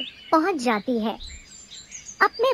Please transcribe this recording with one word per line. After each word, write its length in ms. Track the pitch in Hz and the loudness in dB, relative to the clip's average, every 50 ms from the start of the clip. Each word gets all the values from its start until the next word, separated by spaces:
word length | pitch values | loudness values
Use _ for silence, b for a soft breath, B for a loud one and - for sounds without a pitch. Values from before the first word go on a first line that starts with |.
| 254 - - - - - | -2 -8 -14 -18 -2 2
पहुंच 240 | 320 320 311 392 370 | 2 4 4 2 0
जाती 440 | 277 240 247 220 202 - 262 247 226 | 0 0 0 0 0 0 0 0 0
है। 140 | 208 226 - - - - - - - - - - - - - - - - - - - - - - | 0 -2 -4 -6 -10 -14 -16 -18 -20 -20 -20 -20 -20 -20 -20 -20 -20 -18 -18 -18 -16 -16 0 0
अपने 320 | 381 - - - 466 539 | 0 0 2 0 2 2